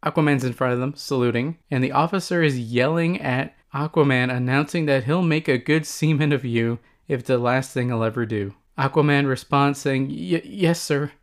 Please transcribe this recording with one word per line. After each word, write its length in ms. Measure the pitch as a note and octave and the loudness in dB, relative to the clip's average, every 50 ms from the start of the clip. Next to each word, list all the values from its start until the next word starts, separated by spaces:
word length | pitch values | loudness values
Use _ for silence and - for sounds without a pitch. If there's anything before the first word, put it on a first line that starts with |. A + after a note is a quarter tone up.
| - | -4
Aquaman's 400 | D3+ - - D#3 D3 C#3+ C3+ B2 | -2 0 2 2 2 2 2 0
in 80 | C3 A#2+ | -2 -2
front 220 | - C3 B2+ B2 | -2 0 0 0
of 60 | B2 | 0
them, 120 | B2+ C3+ C#3+ | -2 -4 -6
saluting, 600 | - - - C#3+ C3 B2 A#2+ A2+ A#2 B2 D3 E3 - _ _ | -8 -8 -4 0 0 2 2 2 0 -2 -2 -6 -8 _ _
and 120 | C#3+ C3 B2+ | -2 0 0
the 100 | C3+ C3 | 0 2
officer 500 | C#3+ D3+ E3+ - F#3+ F3 - F#3 F3 E3 | 0 0 0 0 -4 -4 -2 -2 0 2
is 160 | D3+ C3+ B2+ | 2 0 -2
yelling 600 | A#2+ A2 A#2 A#2+ B2 C#3 D#3+ E3+ E3 E3 F3 - | -4 -2 0 2 2 2 2 0 0 0 -2 -2
at 340 | - C#3 B2+ B2+ C#3 D#3+ _ _ _ _ - | -4 -4 -2 -2 -4 -4 _ _ _ _ -8
Aquaman, 580 | C#3 D3 D#3 - E3 D3 C#3 C3 B2+ B2+ B2 | -6 -6 -2 2 2 4 4 4 2 2 0
announcing 540 | B2+ B2 B2+ B2 B2+ C#3 D3+ D3 - F3 D#3+ | -2 -2 -2 0 0 0 0 0 -2 -2 0
that 180 | D3 C#3 C3+ A#2 | 2 2 2 2
he'll 180 | A#2 D3+ F3+ F#3 | 0 0 0 2
make 260 | E3 D#3 D#3 D#3+ - | 2 0 0 0 0
a 80 | C3+ | 0
good 300 | B2+ - - D3+ D#3+ D3+ | 0 2 2 0 0 0
seaman 460 | - - - - D3+ D#3+ C#3 D#3 D3 C#3+ | -2 -6 -2 0 2 2 2 2 2 0
of 120 | C3+ B2 | 0 -2
you 360 | B2 A#2 A#2 A#2 A#2 A#2+ A#2 _ _ _ _ _ _ | -2 0 0 0 0 -2 -4 _ _ _ _ _ _
if 120 | D3 B2+ | -4 -4
it's 80 | B2 - | 0 0
the 100 | C3+ B2 | 0 2
last 340 | A#2+ A#2+ B2 C3 C3 - - | 2 2 2 0 0 -2 -4
thing 160 | C3+ B2 B2 | -2 -2 0
he'll 160 | B2 A2+ A2+ | 0 0 0
ever 220 | A2+ A2 A#2+ A#2 | 0 0 -2 -2
do. 280 | G#2+ A2+ G#2+ G2+ G2 G2+ _ _ _ _ | -2 -2 -2 -2 -4 -6 _ _ _ _
Aquaman 500 | - C3+ C3+ C3+ D#3+ C#3+ D3 C#3+ C#3+ C#3+ | -4 -4 0 2 2 2 4 4 2 2
responds 520 | C#3 C3 B2+ - _ - C#3+ C#3+ C#3+ C#3+ C#3 | 0 -2 -4 -4 _ 2 2 2 2 2 0
saying, 300 | - D3 C3+ C3 C3+ C3+ | -2 -2 0 0 -2 -2
"Y-, 340 | D3 D3+ E3 F3+ F3 E3 - | -4 -8 -4 -2 -2 -2 -2
yes, 360 | - - G3+ F#3 E3 E3+ E3 | -6 -6 0 2 2 2 0
sir." 320 | - - D3+ C#3 D3 C#3+ - _ | -2 -2 -2 -2 -2 -4 -8 _